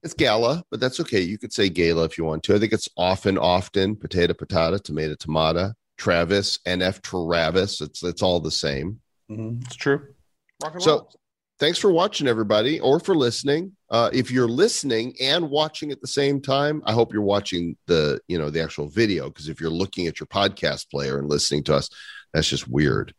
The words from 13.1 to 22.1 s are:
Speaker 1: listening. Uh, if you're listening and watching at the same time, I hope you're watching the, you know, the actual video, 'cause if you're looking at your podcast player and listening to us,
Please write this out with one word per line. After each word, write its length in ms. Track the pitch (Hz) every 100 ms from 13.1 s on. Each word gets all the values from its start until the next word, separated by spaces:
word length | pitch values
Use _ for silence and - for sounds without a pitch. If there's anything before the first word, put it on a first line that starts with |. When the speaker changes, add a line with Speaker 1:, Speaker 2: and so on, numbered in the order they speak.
Speaker 1:
listening. 580 | 175 123 113 139 147 190 - _
Uh, 180 | 117 117
if 180 | - 117
you're 180 | 127 120
listening 680 | 123 220 - 143 113 120 -
and 300 | 131 160 160
watching 420 | 143 156 - 151
at 80 | 135
the 60 | -
same 340 | - 139 139
time, 420 | 135 135 143 151 -
I 60 |
hope 180 | 110 117
you're 80 | 104
watching 560 | 101 101 98 90 85 - -
the, 340 | 85 76 67 _
you 120 | 87
know, 100 | 76
the 140 | 76
actual 260 | 80 - 73
video, 400 | 80 113 87 67
'cause 180 | - 73
if 120 | 78
you're 80 | 80
looking 380 | 82 95 - 87
at 120 | 78
your 100 | 78
podcast 600 | 98 98 - 82 69 -
player 280 | 69 69 69
and 100 | 73
listening 360 | 73 - 73
to 100 | 71
us, 160 | 71 - - -